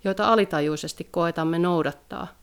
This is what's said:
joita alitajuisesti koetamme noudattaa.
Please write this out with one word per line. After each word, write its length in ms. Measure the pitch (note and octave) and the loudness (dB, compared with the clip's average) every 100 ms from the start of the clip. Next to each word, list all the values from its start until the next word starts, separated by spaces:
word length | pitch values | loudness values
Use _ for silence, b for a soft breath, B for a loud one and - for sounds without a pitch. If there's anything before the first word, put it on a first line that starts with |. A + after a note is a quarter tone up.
joita 240 | G3 F#3+ G#3 | -2 0 4
alitajuisesti 760 | A3+ G3 D#3 D3 D3+ D#3+ - E3 | 4 4 0 0 -2 -8 -12 -6
koetamme 480 | F3 E3+ E3 D#3+ E3 | -2 -2 0 -2 0
noudattaa. 680 | F3 E3+ D3+ - _ - - - | 2 2 0 -4 _ -12 -12 -14